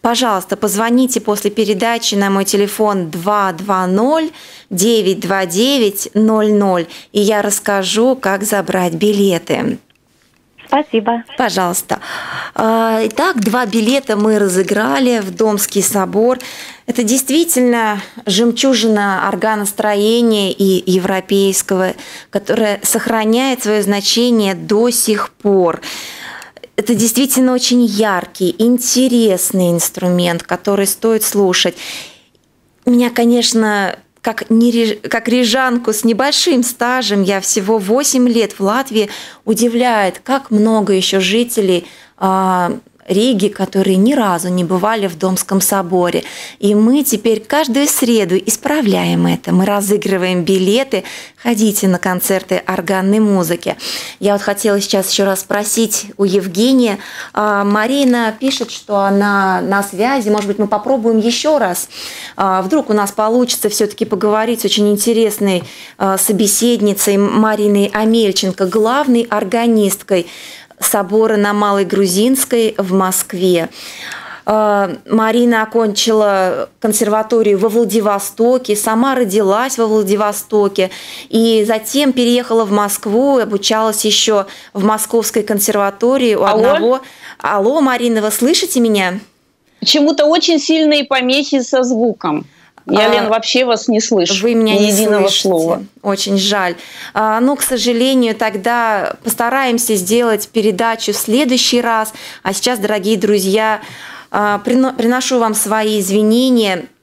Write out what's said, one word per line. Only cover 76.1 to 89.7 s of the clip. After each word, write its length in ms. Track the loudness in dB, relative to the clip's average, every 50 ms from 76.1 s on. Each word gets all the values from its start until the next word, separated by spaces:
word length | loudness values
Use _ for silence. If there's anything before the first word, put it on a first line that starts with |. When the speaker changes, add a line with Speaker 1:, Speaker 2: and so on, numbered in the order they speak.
| 2 2 2 2 2 2 0 0 0 -4 -6 -10 _ _
Speaker 1:
консерваторию 760 | -4 -2 0 0 0 0 0 0 0 0 2 2 4 4 2 2
во 100 | 2 2
Владивостоке, 1080 | 2 2 0 2 0 0 2 2 0 0 -4 -8 -2 0 2 2 2 2 0 -2 -2
сама 400 | -2 0 -2 0 0 0 0 2
родилась 640 | 0 0 0 0 0 2 2 2 0 0 -2 -2
во 100 | -2 0
Владивостоке 1040 | 0 2 0 2 0 0 0 0 -2 -2 -6 -8 -2 0 2 2 2 2 0 -2 -2 -4 -12 -18 -16 -18 -18 -14 -2
и 380 | 0 2 2 4 4 2 2 2
затем 460 | 0 -2 -4 -2 -2 0 2 2 2
переехала 500 | 2 2 2 2 0 0 0 0 0 2
в 80 | 2
Москву, 680 | 2 0 0 0 -4 -6 -4 -2 0 2 2 4 2 2
обучалась 680 | 0 0 -2 -2 0 0 0 2 0 0 -2 0 -2
еще 400 | 0 0 0 2 2 2 0 0 -2 -10 -20 -20 -12
в 100 | _ -2
Московской 600 | 0 0 0 0 -2 -2 0 0 0 0 -2 -2
консерватории 920 | -2 0 -2 0 0 0 0 0 0 -2 -2 0 0 2 2 2 2 2 2
у 100 | 2 2
Speaker 3:
Алло? 280 | 2 2 4 4 4
Speaker 1:
одного. 280 | 2 2 2 2 0 0 -4 -12 -20 -20 -20 -20 -18 _
Алло, 400 | -4 -2 0 2 2 2 2 2
Марина, 400 | 0 0 -2 0 0 0 0 0
вы 80 | 0 -2
слышите 500 | -2 0 0 2 2 0 0 -2 0 0
меня? 400 | 2 2 2 0 0 -2 -4 -6 -10 _ _ _ _ _ _ _ _ _